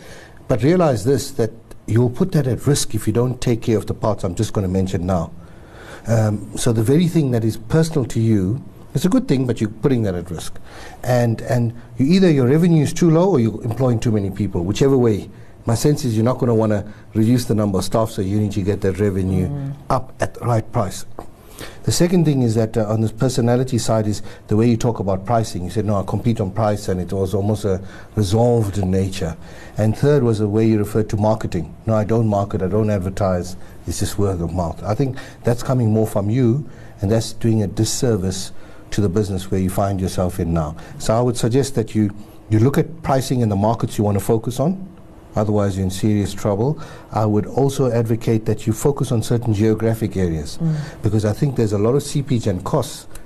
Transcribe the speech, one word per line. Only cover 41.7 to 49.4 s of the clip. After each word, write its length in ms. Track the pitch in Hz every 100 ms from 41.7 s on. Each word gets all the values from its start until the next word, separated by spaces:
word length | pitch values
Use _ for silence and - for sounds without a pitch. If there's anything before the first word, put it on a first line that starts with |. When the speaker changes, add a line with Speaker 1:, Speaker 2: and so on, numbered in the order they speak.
| 120
Speaker 1:
that 200 | 107 110
you, 140 | 101 - - - -
you 100 | 107
look 180 | 127 165
at 240 | - -
pricing 360 | - 135 127 127
in 100 | 110
the 60 | 98
markets 420 | 107 117 - -
you 60 |
wanna 160 | 104 98
focus 400 | - 113 123 117
on, 180 | 151 190 - - - - - 101
otherwise 400 | 107 104 101 92
you're 80 |
in 60 | 92
serious 420 | - 110 104 95
trouble. 460 | 101 110 101 127 151 - - -
I 140 | 107 110
would 200 | 104 -
also 460 | 120 139 139 127
advocate 540 | 117 113 113 - 110 -
that 200 | 104 -
you 60 |
focus 400 | 104 147 143 147
on 100 | 117
certain 320 | - 120